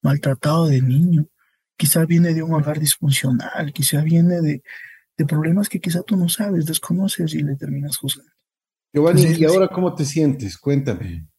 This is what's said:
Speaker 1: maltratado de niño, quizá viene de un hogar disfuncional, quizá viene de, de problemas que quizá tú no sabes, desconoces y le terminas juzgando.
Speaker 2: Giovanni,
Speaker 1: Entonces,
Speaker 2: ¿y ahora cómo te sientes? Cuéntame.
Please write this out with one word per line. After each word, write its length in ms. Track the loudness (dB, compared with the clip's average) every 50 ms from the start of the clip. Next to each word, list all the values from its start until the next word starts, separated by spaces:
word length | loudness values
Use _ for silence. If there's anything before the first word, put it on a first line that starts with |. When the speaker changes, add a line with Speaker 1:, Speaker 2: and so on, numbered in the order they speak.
| 2
Speaker 1:
maltratado 640 | 2 0 2 0 -2 -4 -2 -2 0 0 2 2
de 160 | 2 2 2 2
niño, 460 | 2 4 4 4 4 4 2 0 -2 _ _ _ _ _ _ _ _ _ _
quizá 260 | -2 0 2 2 2
viene 300 | 2 4 2 4 2 2
de 80 | -2 -2
un 100 | 0 0
hogar 260 | 0 0 0 -2 -2
disfuncional, 920 | -2 -2 -2 0 0 0 0 0 0 0 0 0 -2 -6 -8 -6 -6 -6 -4
quizá 300 | -4 -2 0 0 0 2
viene 400 | 2 4 4 4 4 2 2 0
de, 200 | -2 -2 -4 _ -18 -20 -20 -20 -20 -20 _ _ _ _
de 80 | -4 -2
problemas 460 | -2 0 -2 0 2 2 0 0 -2
que 100 | -6 -6
quizá 220 | -6 -4 -4 -4 -2
tú 120 | -2 0
no 140 | 0 0 0
sabes, 380 | -2 -2 -2 -2 0 -2 -2
desconoces 640 | -2 -4 -8 -4 -4 -2 -2 0 -2 -2 -2 -4 -4 -2
y 100 | -2 -4
le 140 | -4 -4
terminas 400 | -6 -6 -8 -6 -6 -6 -8 -10
juzgando. 340 | -10 -10 -10 -10 -10 _ _ _ _ _ _ _ _ _ _ _ _ _ _ _
Speaker 2:
Giovanni, 300 | 2 2 4 4 4 4
Speaker 1:
Entonces, 180 | 4 4 2
Speaker 2:
¿y 40 | 4
ahora 220 | 4 4 4 2 0
cómo 260 | 0 -2 -2 -2 -2
te 100 | -2 -6
sientes? 540 | -4 0 0 2 0 0 -2 -6 -10 -10 -6
Cuéntame. 680 | _ -2 0 0 0 -2 -6 -6 -6 -10 -10 -12 -14 -16 _